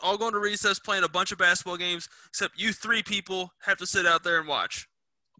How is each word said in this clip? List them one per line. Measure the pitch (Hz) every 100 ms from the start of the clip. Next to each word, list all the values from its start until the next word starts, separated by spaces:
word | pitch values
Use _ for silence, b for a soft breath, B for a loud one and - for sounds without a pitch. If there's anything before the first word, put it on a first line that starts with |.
all | 180 202
going | 226
to | 208
recess, | 208 208 208 190
playing | - 196
a | 170
bunch | 175 190
of | 185
basketball | 180 180 185 175
games, | 175 170 - B B
except | - 196 -
you | 214
three | 196 220 226
people | - 202 - 190 180 _
have | - 190
to | 180
sit | 196 175
out | 165
there | 175 165
and | 151
watch. | 131 95 - - _ _ _ _ -